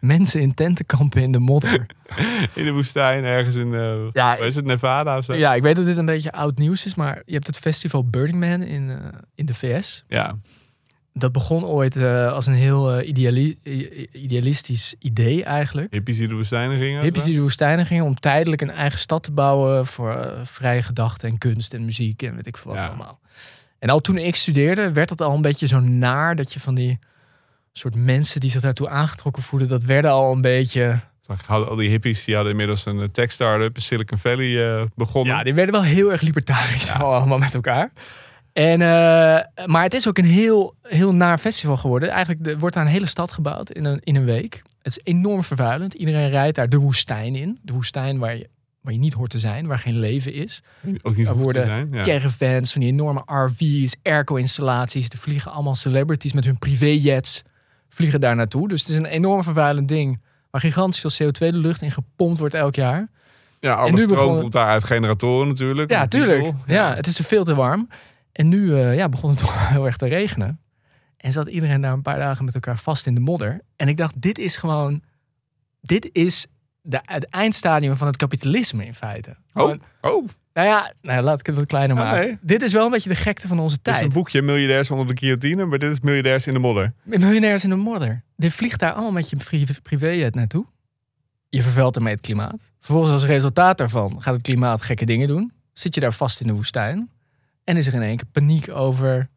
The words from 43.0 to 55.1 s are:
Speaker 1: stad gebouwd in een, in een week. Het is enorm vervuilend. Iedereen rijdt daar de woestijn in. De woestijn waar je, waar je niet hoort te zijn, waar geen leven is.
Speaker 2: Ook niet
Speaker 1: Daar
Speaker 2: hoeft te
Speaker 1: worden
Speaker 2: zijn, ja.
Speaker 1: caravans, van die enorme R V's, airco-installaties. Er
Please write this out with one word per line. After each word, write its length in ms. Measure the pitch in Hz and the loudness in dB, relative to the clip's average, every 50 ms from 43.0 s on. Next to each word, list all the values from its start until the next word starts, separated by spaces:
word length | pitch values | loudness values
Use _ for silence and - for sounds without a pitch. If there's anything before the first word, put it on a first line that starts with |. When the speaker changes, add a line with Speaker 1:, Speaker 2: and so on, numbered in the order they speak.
| 202 | 0
Speaker 1:
stad 260 | 165 - - 170 175 - | -2 -4 -4 -4 -6 -4
gebouwd 380 | - 156 143 - - - - | -6 -4 -4 -4 -6 -10 -12
in 140 | - - 156 | -10 -6 -4
een, 160 | 147 139 139 - | -4 -4 -4 -2
in 120 | - 147 | 0 0
een 80 | 139 131 | 2 2
week. 380 | 123 117 113 - 226 - - _ _ _ _ _ | 2 0 0 -2 -6 -12 -16 _ _ _ _ _
Het 140 | - 123 | -6 -6
is 40 | - - | -4 -2
enorm 400 | - 175 175 180 202 208 190 180 | 0 0 2 2 0 0 -2 -2
vervuilend. 500 | - 151 127 131 113 120 143 180 196 - | -4 -2 -2 0 0 0 -2 -4 -8 -8
Iedereen 340 | - 180 156 156 151 147 139 | -6 -4 -2 0 0 0 2
rijdt 280 | 135 139 135 151 151 | 2 2 2 2 0
daar 120 | 151 127 117 | 0 0 2
de 80 | 123 147 | 2 2
woestijn 560 | 139 143 131 - - - 127 107 107 120 131 | 4 2 2 0 0 -2 -4 -6 -4 -6 -6
in. 240 | 131 139 175 233 262 _ | -6 -6 -6 -8 -10 _
De 100 | - 127 | -8 -6
woestijn 460 | 127 120 - - 139 131 135 139 131 | -6 -6 -6 -6 -6 -4 -4 -4 -2
waar 180 | 123 113 117 | -4 -4 -4
je, 120 | 117 - - _ _ _ _ _ _ | -6 -10 -14 _ _ _ _ _ _
waar 120 | _ 135 117 | _ -6 -2
je 60 | 113 | 0
niet 140 | 135 156 135 | 0 0 0
hoort 180 | 110 123 120 | -2 -6 -6
te 80 | - 113 | -4 -4
zijn, 280 | 110 113 104 120 160 | -4 -4 -4 -4 -6
waar 120 | 160 139 120 | -4 -6 -4
geen 200 | - 120 113 117 | -4 -4 -2 -2
leven 340 | 113 107 117 139 131 135 - | 0 0 -2 -2 -4 -6 -8
is. 300 | 143 151 220 - - _ _ _ _ - | -8 -10 -10 -10 -14 _ _ _ _ -8
Speaker 2:
Ook 80 | 185 196 | -8 -8
niet 100 | - - | -6 -4
Speaker 1:
Daar 100 | - 110 | -2 0
Speaker 2:
hoeft 140 | 104 113 | 2 2
te 80 | 107 101 117 131 | 2 2 2 2
Speaker 1:
worden 240 | 135 127 135 127 | 2 2 2 0
Speaker 2:
zijn, 220 | 110 107 113 139 151 139 | 0 0 -2 -4 -4 -4
ja. 100 | 120 98 | -2 0
Speaker 1:
caravans, 680 | - 156 143 135 139 123 - 139 127 127 131 123 127 - | 0 0 0 0 -2 -2 0 0 0 0 0 0 -2 -2
van 80 | 143 | 0
die 100 | 127 123 131 | 0 2 2
enorme 300 | 143 151 151 143 135 - | 0 0 0 -2 -4 -6
R 240 | - 147 139 131 131 123 | -4 -2 0 0 0 0
V's, 380 | - 170 156 143 143 135 127 - - _ | 0 0 0 2 2 0 0 -2 -2 _
airco-installaties. 1080 | - 156 151 143 - 151 131 127 127 - - 143 131 127 123 127 120 - 139 127 | 0 2 2 2 0 -2 -2 0 -2 -2 -2 0 0 0 0 -2 -2 -2 -4 -4
Er 100 | 117 | -6